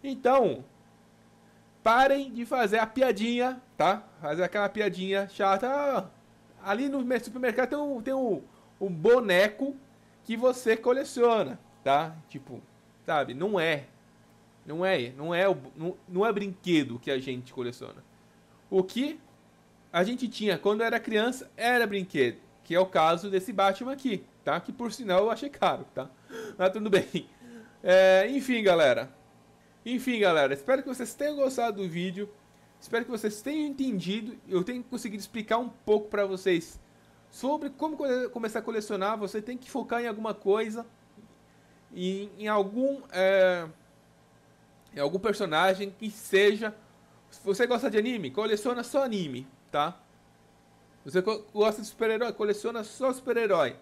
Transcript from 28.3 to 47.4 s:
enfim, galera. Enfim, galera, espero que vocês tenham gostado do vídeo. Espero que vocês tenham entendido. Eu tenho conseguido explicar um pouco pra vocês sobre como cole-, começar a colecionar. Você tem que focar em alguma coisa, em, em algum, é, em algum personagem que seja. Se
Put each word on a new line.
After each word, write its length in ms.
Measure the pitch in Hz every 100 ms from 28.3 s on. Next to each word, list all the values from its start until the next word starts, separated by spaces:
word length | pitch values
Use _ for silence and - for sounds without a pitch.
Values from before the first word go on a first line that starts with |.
enfim, 320 | 269 247 240
galera. 480 | 202 170 143 113 131 - _ _ _ _ _ _
Enfim, 360 | 226 247 262 233
galera, 320 | 196 160 135
espero 300 | 139 - 262
que 60 | 269
vocês 260 | 247 233
tenham 220 | - 294 285
gostado 460 | 269 262 233 202
do 60 | 185
vídeo. 400 | 170 185 180 202 - _ _ _ _
Espero 260 | - 233
que 60 | 240
vocês 300 | 226 214 208
tenham 260 | 269 311 294
entendido. 720 | 269 262 202 175 214 220 - -
Eu 160 | 185
tenho 220 | 185 247
conseguido 360 | 240 247 226 202
explicar 360 | - 233 214 220
um 140 | 247
pouco 380 | - - 208 208
pra 180 | 208 196
vocês 520 | 190 190 170 - - - _ _ _ _
sobre 400 | - 254 302 285
como 260 | - 311 302
cole-, 320 | 277 254 247
começar 300 | 240 226 226
a 40 |
colecionar. 540 | 220 220 208 202 196 220
Você 220 | 196 214
tem 160 | 214 247
que 140 | -
focar 320 | - 226 233
em 40 | 240
alguma 280 | 214 220
coisa, 520 | 208 196 208 226 214 233 _ _ - - _ _ _ _ _ _
em, 380 | 180 185 190 202 185
em 80 | 214
algum, 540 | 214 196 220 269 277 -
é, 560 | 180 190 196 185 180 160 - _ _ _ _ _ _ _ _ _ _ _
em 60 | -
algum 180 | 143 185
personagem 720 | 214 208 190 156 190 190 196
que 200 | - 214
seja. 640 | - - 190 202 214 220 214 - _ _ _ _
Se 120 | -